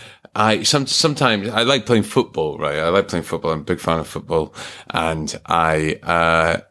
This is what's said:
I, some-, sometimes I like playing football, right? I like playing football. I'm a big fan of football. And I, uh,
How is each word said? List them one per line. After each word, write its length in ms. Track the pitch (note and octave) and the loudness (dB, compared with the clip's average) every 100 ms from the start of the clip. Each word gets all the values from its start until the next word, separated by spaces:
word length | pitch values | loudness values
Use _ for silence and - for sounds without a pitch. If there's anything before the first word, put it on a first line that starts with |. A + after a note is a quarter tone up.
| - - - - | -20 -20 -14 0
I, 280 | G#2+ G#2 | 2 2
some-, 240 | G#2+ D3 C3+ | 2 0 0
sometimes 600 | - D#3+ C#3 C3+ G#2+ G2+ | 0 0 2 2 2 0
I 120 | A2 | 0
like 220 | A#2 C#3 G#2+ | 2 0 2
playing 180 | A#2 | 2
football, 540 | G2+ - - - D#2 D2+ | 2 0 0 -2 -4 -2
right? 200 | D2+ D2 | -2 0
I 120 | D#2+ | 2
like 180 | F#2+ G2 | 2 2
playing 160 | F2 D#2+ | -2 -4
football. 260 | E2 E2+ | -4 -2
I'm 80 | D#2+ | -4
a 40 | |
big 160 | D2 F2 | -2 -4
fan 200 | - E2 | 0 -2
of 80 | D#2 | -2
football. 460 | D#2+ - E2 D2 - - - - | -10 -2 -2 -2 -8 -16 -16 -6
And 480 | - D#2+ D#2+ D#2 - - | -2 -2 -2 -6 -8 -2
I, 540 | E2 D#2+ D#2+ D#2 D#2 | 0 2 2 0 -4
uh, 600 | - E2+ E2 E2 E2 E2 - | -2 2 4 4 2 0 -6